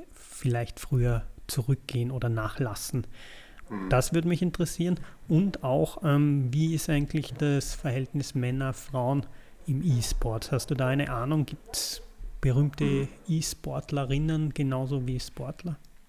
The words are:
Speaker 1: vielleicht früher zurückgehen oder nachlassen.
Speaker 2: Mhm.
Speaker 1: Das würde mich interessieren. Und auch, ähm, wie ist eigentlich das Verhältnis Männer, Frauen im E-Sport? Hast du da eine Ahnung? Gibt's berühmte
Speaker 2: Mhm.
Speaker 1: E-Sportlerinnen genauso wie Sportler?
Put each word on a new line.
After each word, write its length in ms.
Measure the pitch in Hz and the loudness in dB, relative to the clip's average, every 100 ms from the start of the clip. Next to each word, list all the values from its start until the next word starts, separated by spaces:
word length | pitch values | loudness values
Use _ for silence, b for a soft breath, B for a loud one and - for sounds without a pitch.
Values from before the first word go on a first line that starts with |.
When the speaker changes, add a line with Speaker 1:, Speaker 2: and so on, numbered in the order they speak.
| 339 | -16
Speaker 1:
vielleicht 680 | - - - 131 120 117 - | -20 -18 -4 0 0 -2 -8
früher 440 | - 131 120 113 - - - | 0 2 4 2 0 -8 -4
zurückgehen 640 | - 127 135 - 123 120 | -2 2 0 0 -2 -2
oder 160 | 131 117 | 0 0
nachlassen. 800 | 110 110 - 127 98 - 131 110 B B B B B - | 0 -2 -2 -2 -4 -4 -4 -4 B B B B B -10
Speaker 2:
Mhm. 180 | 104 95 | -6 2
Speaker 1:
Das 240 | 127 - | 4 4
würde 140 | 165 170 | 2 2
mich 140 | 175 | 2
interessieren. 580 | 180 - 170 - 170 180 B B - | 0 0 -2 0 0 0 B B 2
Und 340 | 160 196 - | 4 4 0
auch, 400 | 131 139 156 - | 0 2 2 0
ähm, 460 | 156 143 147 143 127 | 2 4 4 4 2
wie 240 | 139 160 160 | 2 2 0
ist 140 | - | 2
eigentlich 440 | 147 147 156 143 | 0 2 -2 -4
das 420 | 120 147 139 - - | 0 2 2 0 -4
Verhältnis 600 | 143 127 131 143 135 131 | -2 -2 -2 -2 -2 -2
Männer, 380 | 123 131 135 | 0 0 -2
Frauen 520 | 123 - 131 123 143 - b b b - | -4 -4 -2 2 0 -2 b b b -2
im 140 | 135 | 0
E-Sport? 720 | 170 120 107 - 123 110 - | 4 2 2 2 2 0 -2
Hast 180 | 131 - | -2 0
du 60 | 135 | 0
da 120 | 127 | 2
eine 240 | 135 143 | 2 0
Ahnung? 340 | 123 127 156 139 | -2 0 2 0
Gibt's 560 | 147 - - - - - - - - | -4 -8 -4 -4 -6 -12 -12 -10 0
berühmte 420 | 135 123 147 - | 2 4 4 2
Speaker 2:
Mhm. 240 | 143 139 139 - - | 2 2 0 -6 -2
Speaker 1:
E-Sportlerinnen 1200 | 160 - - 147 135 - 143 131 139 156 160 151 | 0 -2 -6 -6 -6 -2 -2 0 2 2 2 0
genauso 540 | 147 135 131 131 139 127 | 0 0 0 0 -2 0
wie 120 | 127 | -2
Sportler? 580 | - - 131 - 175 147 - - | -6 -8 -8 -8 -8 -8 -10 -20